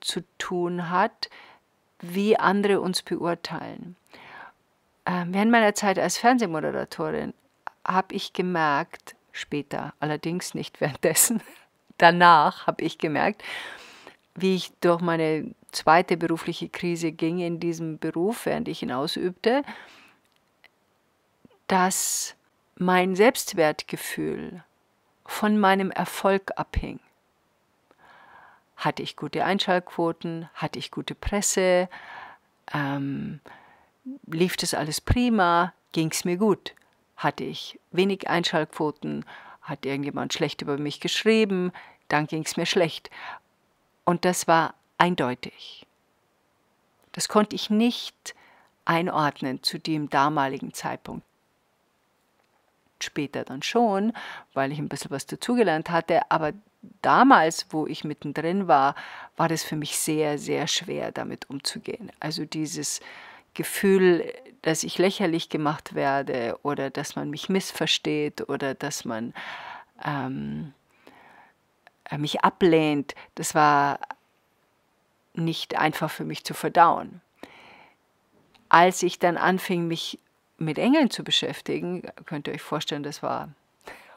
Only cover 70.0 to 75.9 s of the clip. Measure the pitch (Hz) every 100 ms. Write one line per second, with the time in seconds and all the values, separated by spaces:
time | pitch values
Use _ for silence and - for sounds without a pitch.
70 | - 143 131 135 143 147 156 - _ _
71 | - - - - - _ _ _ _ _
72 | - 147 147 - - - 185 160 151 147
73 | - - - - 165 160 151 143 143 -
74 | - - _ _ _ _ _ _ _ _
75 | _ _ _ - 165 156 - - 156